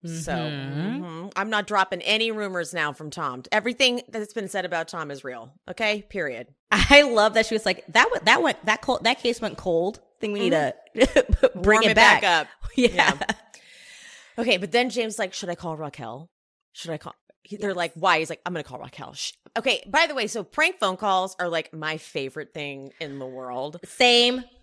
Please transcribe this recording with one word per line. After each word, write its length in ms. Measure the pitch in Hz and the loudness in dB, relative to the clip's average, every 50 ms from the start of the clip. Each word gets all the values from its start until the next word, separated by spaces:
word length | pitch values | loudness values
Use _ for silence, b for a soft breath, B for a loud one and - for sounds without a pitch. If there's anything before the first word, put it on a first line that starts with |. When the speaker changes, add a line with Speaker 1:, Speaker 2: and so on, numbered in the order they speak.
| - | -12
Speaker 1:
So, 280 | 170 165 165 160 165 147 | -12 -10 -10 -8 -6 -6
Speaker 2:
Mm-hmm. 480 | 135 156 156 151 143 135 139 139 143 165 196 240 277 180 | -4 -4 -6 -6 -8 -8 -8 -6 -6 -4 -4 -4 -6 -8
Speaker 1:
mm-hmm. 240 | 175 160 160 170 202 - | -10 -10 -12 -12 -10 -6
I'm 160 | - 196 214 | -6 -4 -2
not 160 | 220 208 202 | -2 -4 -2
dropping 360 | - 208 202 190 185 - 175 - | 0 0 0 0 0 -2 -6 -2
any 280 | - 208 220 226 226 | 0 0 0 0 -2
rumors 420 | 220 214 208 196 190 175 170 147 - | -2 -4 -6 -4 -4 -6 -6 -6 -4
now 200 | 170 156 147 143 | -4 -4 -4 -4
from 180 | - 160 151 | -8 -12 -12
Tom. 320 | 139 - 160 139 127 127 131 - | -8 -6 -6 -6 -6 -8 -8 -2
Everything 520 | - 214 208 233 247 240 269 254 247 247 240 - | -2 0 0 0 -2 2 2 2 2 0 -6 -8
that's 240 | - 226 208 208 - | -8 -8 -8 -8 -8
been 140 | 226 202 185 | -8 -8 -6
said 160 | - 202 180 | -4 -4 -4
about 220 | 180 170 170 165 | -2 -4 -4 -4
Tom 240 | 160 - 175 156 147 | -4 -8 -10 -10 -10
is 140 | 143 135 - | -10 -12 -12
real. 280 | 135 123 120 113 123 139 _ _ - | -12 -14 -14 -16 -18 _ _ _ -16
Okay? 340 | 180 - 233 214 214 208 202 _ | -8 -4 -2 -2 -2 -2 -6 _
Period. 380 | - 202 165 143 123 113 123 _ _ _ _ _ | -8 -6 -6 -6 -6 -8 -12 _ _ _ _ _
Speaker 2:
I 320 | - 214 180 - 277 285 294 | 2 2 4 8 8 8 8
love 320 | 277 240 220 208 220 208 | 8 6 4 4 4 4
that 120 | 220 220 | 2 2
she 100 | 220 226 | 2 0
was 100 | 220 - | -2 0
like, 180 | 202 190 - - - | 0 -2 -2 -4 0
"That 200 | 165 220 247 466 494 | 4 4 4 4 4
went, 140 | - - | 0 4
that 140 | 185 240 - | 4 6 6
went, 240 | 349 302 - - - | 6 2 0 -2 0
that 140 | 185 214 226 | -2 -2 -2
cold, 220 | - - 254 - - | 0 -2 -2 0 2
that 140 | 226 254 - | 0 0 0
case 220 | - 240 240 - | -2 -4 -2 -2
went 160 | - 208 - | -4 -8 -8
cold. 420 | - - 185 170 165 170 190 226 - | -6 -4 0 0 0 0 0 -4 -8
I 200 | _ _ _ _ | _ _ _ _
think 140 | - 214 208 | -6 -6 -4
we 60 | 202 | -2
need 120 | 202 185 170 | 0 2 2
Speaker 1:
Mm-hmm. 480 | 160 147 127 123 - - - _ 220 | 2 2 0 -4 -6 -16 -16 _ 2
Speaker 2:
to 480 | 233 - - 302 - - 196 - - 254 | 2 4 6 2 4 4 2 4 4 2
<laughs> 60 | - | 2
bring 220 | 190 180 196 208 220 | 2 2 4 6 6
Speaker 1:
Warm 60 | 226 | 6
Speaker 2:
it 60 | 226 | 4
Speaker 1:
it 40 | 220 | 6
back 240 | 208 226 247 190 143 - | 8 8 8 8 6 4
Speaker 2:
back." 200 | 196 175 165 151 | 4 2 2 0
Speaker 1:
up. 60 | - - _ - | -2 -10 _ -14
Speaker 2:
<laughs> 140 | - - | -6 0
Yeah. 120 | - 247 226 180 | 2 2 2 4
Speaker 1:
Yeah. 400 | 180 - - 139 139 - - - - - _ _ B B B B B B B B B B B B B B B B - | 4 2 2 2 -2 -4 -6 -6 -8 -8 _ _ B B B B B B B B B B B B B B B B -6
Okay, 180 | 233 226 220 | 0 0 0
but 140 | 180 180 185 | 0 0 0
then 200 | 151 233 247 254 | 0 0 0 0
James 240 | 190 233 226 220 208 | -2 -4 -4 -4 -4
is 40 | - | -6
like, 160 | 220 185 185 | -6 -6 -6
"Should 140 | - - 175 | -10 -8 -8
I 60 | 175 | -8
call 200 | 170 - 175 160 | -8 -8 -10 -10
Raquel? 540 | 151 156 147 - - 135 113 113 135 160 175 _ _ _ _ _ _ _ _ _ | -8 -10 -12 -12 -12 -12 -12 -12 -14 -16 -20 _ _ _ _ _ _ _ _ _
Should 180 | - - 170 160 | -16 -12 -10 -10
I 60 | 151 | -10
call?" 180 | - 160 - _ _ _ _ _ _ | -10 -14 -18 _ _ _ _ _ _
He, 140 | _ 202 | _ -14
they're 140 | 208 202 202 | -6 -6 -4
Speaker 2:
Yes. 60 | 190 | -2
Speaker 1:
like, 160 | 180 175 165 - | -2 -4 -6 -6
"Why?" 260 | 160 160 190 175 160 | -2 2 2 4 4
He's 100 | 160 151 | 2 -4
like, 100 | 165 - _ | -8 -8 _
"I'm 60 | 180 180 | -6 -6
gonna 100 | 165 143 | -6 -8
call 160 | - 127 127 | -8 -12 -14
Raquel." 360 | - 139 - - 143 - - | -16 -16 -16 -16 -16 -16 -12
Sh-, 180 | - - - - _ _ - _ | -10 -10 -12 -12 _ _ -8 _
okay, 260 | 233 226 269 226 - - - | -4 0 0 -2 -2 -4 -2
by 180 | 202 294 330 | 0 0 0
the 80 | 330 302 | 2 0
way, 120 | 269 226 214 | -4 -6 -4
so 160 | - 233 190 | -4 -8 -8
prank 340 | - _ - 302 339 370 - | -8 _ 0 0 0 0 0
phone 180 | - 196 185 | -2 -2 -2
calls 380 | 185 - 208 190 185 185 190 - _ | -2 -2 0 2 2 0 -2 -6 _
are, 80 | 180 175 | -6 -4
like, 240 | 165 165 160 - - | -2 -4 -6 -6 -12
my 240 | 160 156 156 156 | -10 -8 -6 -8
favorite 580 | 160 - - - 160 139 131 - 156 147 - _ | -8 -10 -10 -8 -8 -8 -8 -8 -12 -14 -12 _
thing 380 | 156 147 143 139 139 135 139 - _ | -12 -10 -10 -10 -12 -16 -18 -14 _
in 180 | 165 147 139 139 | -14 -12 -10 -12
the 80 | 131 | -12
world. 540 | 131 131 127 131 127 123 123 131 147 156 175 - | -12 -12 -12 -12 -10 -8 -6 -8 -8 -8 -12 -18
Speaker 2:
Same. 600 | - - - 254 247 240 240 240 240 247 254 247 - _ _ | -18 -4 0 2 4 6 6 4 2 0 -2 -8 -14 _ _